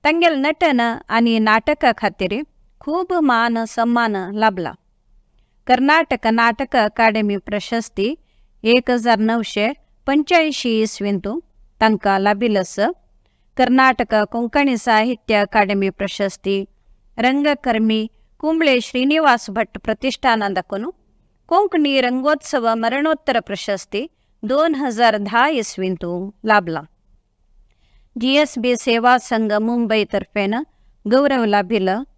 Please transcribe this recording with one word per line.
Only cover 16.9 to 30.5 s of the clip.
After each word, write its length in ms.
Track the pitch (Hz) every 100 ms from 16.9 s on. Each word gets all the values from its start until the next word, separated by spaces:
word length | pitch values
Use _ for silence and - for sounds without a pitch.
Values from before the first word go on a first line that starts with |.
| _ _ -
रंगकर्मी 920 | 240 277 294 285 254 220 220 220 220 _ _ _
कुंबळे 420 | 302 320 311 254
श्रीनिवास 680 | - 254 262 311 302 240 -
भट 180 | 196 214 -
प्रतिष्ठाना 680 | - 220 262 - 262 220 202
दाखून 400 | 185 - 196 262 - _ _ _ _ _
कोंकणी 540 | 349 415 339 285 269
रंगोत्सव 760 | 247 254 277 302 - 269 233 226
मरणोत्तर 640 | 226 262 311 311 - 233
प्रशस्ती 680 | - 202 - 196 - 208 294 _ _ _
दोन 320 | 214 269 330 277
हजार 420 | 277 220 233 214
धा 300 | 202 233 277
इसवींत 840 | 285 208 - 185 190 175 175 190 _ 220
लाभला। 360 | 208 170 160 151 _ _ _ _ _ _ _ _ _ _ _ _ 240
जीएसबी 540 | 247 277 294 254 247 240
सेवा 420 | - 233 240 254
संघ 360 | - 226 220
मुंबई 500 | 208 220 240 226 220 208
तर्फेन 420 | 202 - 208 196